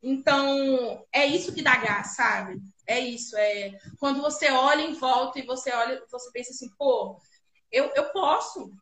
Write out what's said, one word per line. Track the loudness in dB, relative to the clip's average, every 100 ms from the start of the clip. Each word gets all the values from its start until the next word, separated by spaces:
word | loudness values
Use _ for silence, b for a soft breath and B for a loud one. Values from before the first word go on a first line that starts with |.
Então, | -2 0 4 4 4 2 2 2 0 -6 -2
é | 2 2
isso | 2 -2
que | -2
dá | 2 2
gás, | 2 -2 -4 -2
sabe? | 0 0 -4 -10 -14 _ -4
É | -2
isso, | -2 -8 -8 0
é | 0 0 -6 -12 B -4
quando | -2 0
você | -2 2 2
olha | 4 4 4
em | 2
volta | -2 2 2 0 -6
e | -8
você | -6 -4
olha, | -2 -2 -4 -8
você | -14 -12
pensa | -12 -12
assim, | -14 -16 _
"Pô, | 2 2 0 -10 b b b b _
eu, | 0 2 0
eu | 0
posso" | 0 2 2 0 -12 -16 -18